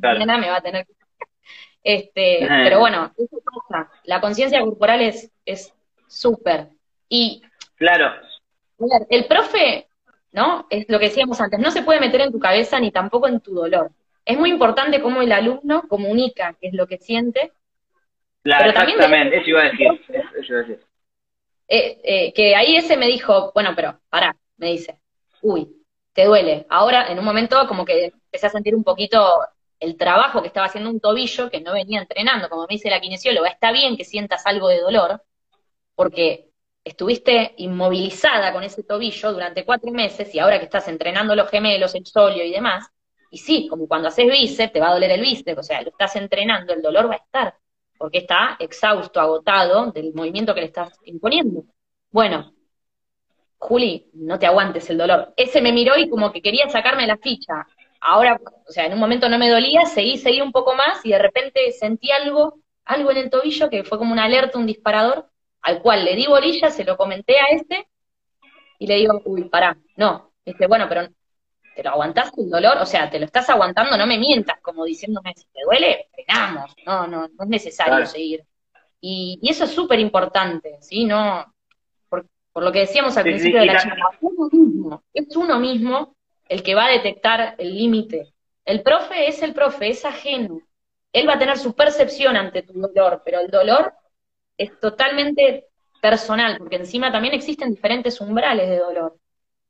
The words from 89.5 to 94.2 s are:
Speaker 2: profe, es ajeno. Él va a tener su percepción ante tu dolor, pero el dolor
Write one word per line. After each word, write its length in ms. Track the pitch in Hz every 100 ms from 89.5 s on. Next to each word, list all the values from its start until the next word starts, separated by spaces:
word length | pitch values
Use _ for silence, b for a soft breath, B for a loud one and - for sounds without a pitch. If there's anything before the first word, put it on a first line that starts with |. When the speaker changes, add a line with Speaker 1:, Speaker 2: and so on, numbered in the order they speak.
Speaker 2:
profe, 340 | 294 277 - 208
es 140 | 240
ajeno. 560 | - - 277 262 208 165 - _ _ _ _
Él 160 | - 302
va 60 |
a 40 | 269
tener 200 | 262 269
su 160 | 247
percepción 640 | - 294 294 269 - 269 214
ante 260 | 190 185
tu 120 | 180
dolor, 480 | 185 196 190 185 175
pero 160 | - 175
el 100 | 180
dolor 440 | 190 202 262 311 - _ _